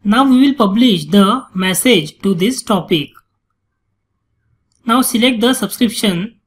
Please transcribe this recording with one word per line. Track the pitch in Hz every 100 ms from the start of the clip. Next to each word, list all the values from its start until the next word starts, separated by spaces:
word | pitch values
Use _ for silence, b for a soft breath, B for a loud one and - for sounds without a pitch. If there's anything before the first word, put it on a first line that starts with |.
Now | 202 226
we | 277 254
will | 277
publish | 269 202 208 254 175 147
the | 202 196 262 -
message | 185 190 180 254 208 151 _
to | 196
this | 175 180 262
topic. | - 196 - 165 139 _ _ _ _ _ _ _ _ _ _ _ _ _ _ _ _ _ 240
Now | 247
select | 247 226 247 233
the | 233
subscription | 262 196 - 233 - 214 170 220 _